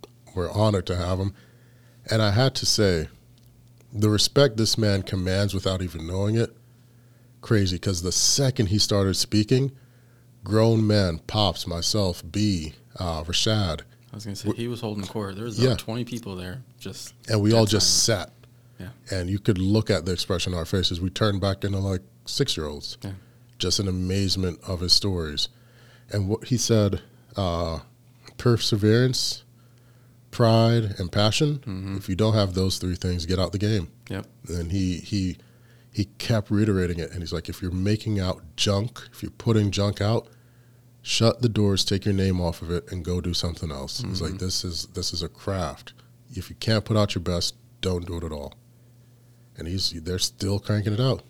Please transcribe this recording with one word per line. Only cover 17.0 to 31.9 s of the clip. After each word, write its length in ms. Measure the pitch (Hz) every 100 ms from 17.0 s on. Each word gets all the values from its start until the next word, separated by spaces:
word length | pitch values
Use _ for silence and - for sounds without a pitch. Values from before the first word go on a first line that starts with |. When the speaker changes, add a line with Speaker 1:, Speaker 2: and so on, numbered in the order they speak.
| - - -
Speaker 1:
And 120 | 110
we 100 | 104
Speaker 2:
dead 60 | 113
Speaker 1:
all 100 | 104
just 360 | 104 - -
Speaker 2:
silent. 260 | - 101 80 - - - - -
Speaker 1:
sat. 120 | 90 - -
Speaker 2:
Yeah. 60 | 95
Speaker 1:
And 120 | 90
you 80 | 101
could 200 | - 92
look 300 | 92 110 107
at 160 | 92
the 80 | 90
expression 400 | 87 - 90 95
on 60 | 87
our 60 |
faces. 360 | 80 98 85 85
We 80 | 92
turned 300 | - 107 98
back 220 | 98 95
into, 140 | 98 98
like, 240 | 98 92 - - -
six-year-olds. 720 | - 143 - 76 73 - -
Speaker 2:
Yeah. 100 | 95 95 - - - -
Speaker 1:
Just 200 | 90 101
in 80 | 98
amazement 720 | 92 90 98 95 95 90 80 -
of 140 | 90
his 120 | 90
stories. 560 | - 101 90 78 73 - - _ - - - -
And 180 | 104 95
what 160 | 110 -
he 80 | 123
said, 440 | - 110 101 104 - - _ -
uh, 440 | 92 85 82 80 - _ _ _ - -
perseverance, 1080 | 123 113 - 104 107 113 127 - - - - _ _ _ _ _ - _ _
pride, 640 | - 117 113 113 117 104 -
and 120 | 90
passion. 460 | 104 107 - 151 143
Speaker 2:
Mm-hmm. 380 | - 92 98